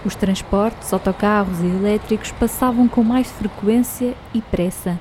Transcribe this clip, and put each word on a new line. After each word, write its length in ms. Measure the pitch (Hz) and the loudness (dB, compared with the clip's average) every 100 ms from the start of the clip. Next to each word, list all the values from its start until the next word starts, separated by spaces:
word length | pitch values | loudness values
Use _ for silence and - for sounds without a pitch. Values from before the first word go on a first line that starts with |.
Os 120 | 202 - | -4 -2
transportes, 760 | 196 190 - 196 220 - - | 0 0 0 0 0 -2 -4
autocarros 680 | 190 190 185 208 208 190 175 | 0 0 0 2 2 0 0
e 60 | 175 | 0
elétricos 680 | 185 202 214 - 214 - | 2 2 0 0 -4 -4
passavam 560 | - 233 - 254 240 247 | -2 -2 0 0 4 4
com 160 | - | 4
mais 260 | 226 254 247 | 4 2 0
frequência 840 | - 208 - 202 233 247 - 247 254 - | -4 -8 -2 2 2 2 -2 -4 -6 -6
e 80 | 226 | -6
pressa. 560 | - - 180 - 185 175 | -2 -2 -2 -2 -6 -6